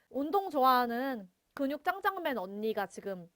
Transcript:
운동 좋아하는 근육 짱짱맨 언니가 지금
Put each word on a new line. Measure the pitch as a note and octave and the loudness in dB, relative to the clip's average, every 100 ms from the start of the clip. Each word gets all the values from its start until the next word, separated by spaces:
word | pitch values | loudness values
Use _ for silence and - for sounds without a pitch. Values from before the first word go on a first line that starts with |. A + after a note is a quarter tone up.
| _ | _
운동 | B3+ D4 G4+ G4 | -4 0 0 0
좋아하는 | D4 C4 B3 A#3+ A#3 C4+ B3 F#3+ _ _ | 4 6 6 4 -2 -4 -6 -10 _ _
근육 | - C4+ D4 | -4 -2 0
짱짱맨 | F4+ F#4+ G4 F#4+ D#4+ A#3+ | -2 0 -2 0 -2 -2
언니가 | F#3 G3+ A3 G#3+ F#3+ | -4 -4 -2 -2 -4
지금 | - G3 F#3 E3+ | -8 -8 -10 -12